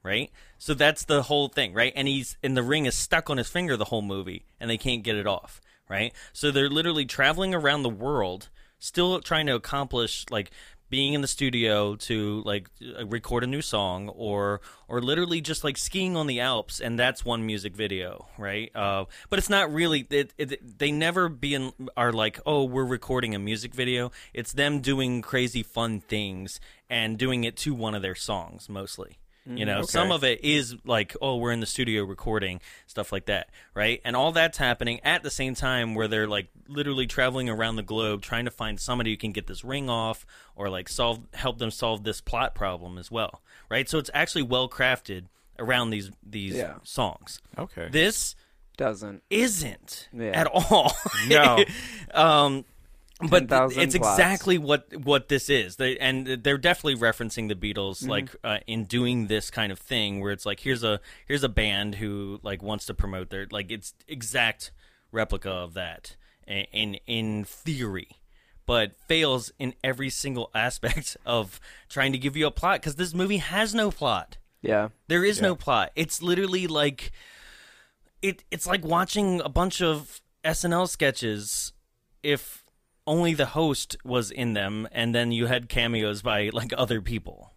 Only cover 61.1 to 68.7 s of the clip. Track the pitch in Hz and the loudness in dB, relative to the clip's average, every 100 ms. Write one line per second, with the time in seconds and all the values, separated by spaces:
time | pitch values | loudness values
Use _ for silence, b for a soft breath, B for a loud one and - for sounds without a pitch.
61.1 | b - 139 135 107 107 98 104 101 107 | b -4 0 2 2 2 0 -2 -4 -4
62.1 | 101 98 104 104 98 98 104 - 98 101 | -4 -6 -8 -8 -6 -4 -6 -6 -2 -2
63.1 | 95 92 98 98 104 92 110 - _ - | -2 -8 -8 -6 -8 -6 -8 -10 _ -16
64.1 | 143 110 131 113 - - - - _ _ | -10 -4 0 0 0 -12 -18 -20 _ _
65.1 | 113 107 101 98 92 87 85 87 82 - | -2 0 0 -2 -6 -6 -6 -8 -10 -16
66.1 | - _ _ - 98 - 107 107 98 - | -20 _ _ -6 -6 -2 -2 -2 -4 -4
67.1 | 113 110 107 101 - 165 139 113 95 - | -2 0 -2 -6 -8 -6 -4 -4 -6 -10
68.1 | - - _ _ - - | -20 -20 _ _ -12 0